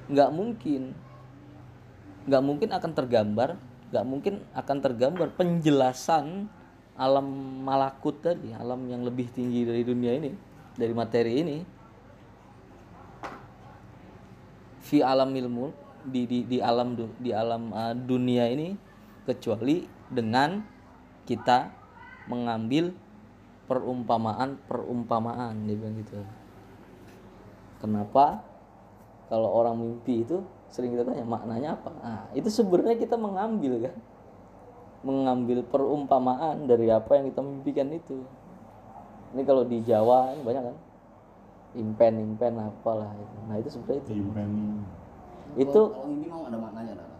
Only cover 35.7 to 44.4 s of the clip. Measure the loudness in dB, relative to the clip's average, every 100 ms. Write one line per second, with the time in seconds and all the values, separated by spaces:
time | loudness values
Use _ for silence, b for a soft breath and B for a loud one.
35.7 | 0 2 0 2 2 2 0 -2 0 4
36.7 | 6 6 4 6 4 2 -4 -6 -6 -4
37.7 | -2 -2 -4 -10 -12 -12 -18 -20 -20 -20
38.7 | -20 -20 -20 -20 -20 -8 0 6 6 6
39.7 | 2 4 6 8 8 6 -2 -2 -2 -4
40.7 | -10 -18 -20 -20 -20 -20 -20 -20 -20 -14
41.7 | -6 -2 6 6 4 -2 -2 -2 -2 -6
42.7 | -4 -2 -2 -4 -10 -14 -12 -8 -6 -6
43.7 | -8 -4 -4 -4 -4 -4 -4